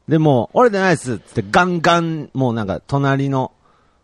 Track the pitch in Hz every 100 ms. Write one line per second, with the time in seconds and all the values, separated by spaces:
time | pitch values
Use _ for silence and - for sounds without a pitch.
0 | - 156 156 131 110 - 247 196 190 165
1 | 127 107 - - 101 180 180 175 165 170
2 | 165 160 143 135 131 113 101 87 - 139
3 | 139 135 139 135 131 - _ _ _ _